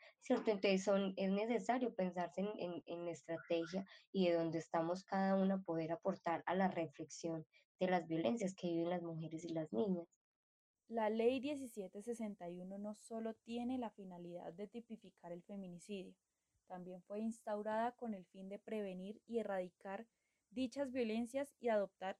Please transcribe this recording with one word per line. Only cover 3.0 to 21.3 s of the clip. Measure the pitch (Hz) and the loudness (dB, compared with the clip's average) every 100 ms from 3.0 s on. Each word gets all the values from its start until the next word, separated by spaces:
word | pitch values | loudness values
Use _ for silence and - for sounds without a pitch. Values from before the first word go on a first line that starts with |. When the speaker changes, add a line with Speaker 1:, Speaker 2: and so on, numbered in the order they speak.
| 175 | -4
Speaker 1:
estrategia | 160 - 165 - 170 165 185 196 - _ | -6 -6 -6 0 0 0 -4 -6 -12 _
y | 196 175 | 4 6
de | |
dónde | 170 165 165 | 6 4 0
estamos | - 165 165 185 | 0 2 2 0
cada | - 196 190 190 | 0 2 4 6
una | 190 190 | 4 2
poder | 190 165 160 | 0 -2 0
aportar | 165 196 185 175 160 - | 0 0 0 0 0 2
a | 185 | 4
la | 185 | 4
reflexión | 170 160 - 156 - 170 160 160 _ _ - | 2 -2 -4 -10 -6 -4 -4 -6 _ _ -2
de | 185 | 2
las | 180 165 | 2 2
violencias | 160 220 233 190 190 | 2 2 2 0 -2
que | 175 | 0
viven | 165 170 | 2 2
las | 180 | 0
mujeres | 170 160 160 160 | -2 -4 -6 -6
y | 170 | -4
las | 160 156 | -2 0
niñas. | 220 208 175 170 _ _ _ _ _ _ _ - | 0 2 0 -4 _ _ _ _ _ _ _ -6
Speaker 2:
La | 226 214 | 0 2
Ley | 220 233 262 | 4 4 4
diecisiete | 277 285 254 214 185 202 | 0 -4 -6 -6 -8 -6
sesenta | 220 233 214 202 175 | -6 -4 -4 -6 -8
y | 180 | -8
uno | 185 196 | -8 -8
no | 208 | -8
solo | 208 - 226 226 | -10 -10 -6 -6
tiene | 220 - 233 240 262 | -8 -8 -4 -2 -2
la | 220 | -4
finalidad | - 185 175 175 175 - | -8 -12 -12 -10 -10 -10
de | 170 208 | -10 -10
tipificar | 240 226 220 185 - 175 | -10 -10 -12 -14 -16 -10
el | 175 | -10
feminicidio, | - 202 185 175 - 196 190 185 _ _ _ _ - | -8 -10 -10 -10 -8 -8 -8 -16 _ _ _ _ -16
también | 185 180 185 | -12 -12 -14
fue | - 208 | -8 -4
instaurada | 226 226 226 208 208 214 240 | -4 -4 -4 -2 0 0 0
con | - 240 | -2 -6
el | 196 180 | -6 -10
fin | 190 190 | -14 -10
de | 202 | -10
prevenir | - 220 202 185 190 220 - | -4 -4 -2 -4 -8 -10 -4
y | 226 | -2
erradicar | 208 190 180 - 202 196 233 _ _ _ _ | 0 0 -2 -6 -8 -8 -10 _ _ _ _
dichas | 208 254 262 277 | -2 -2 0 0
violencias | 262 226 220 233 | 0 2 0 0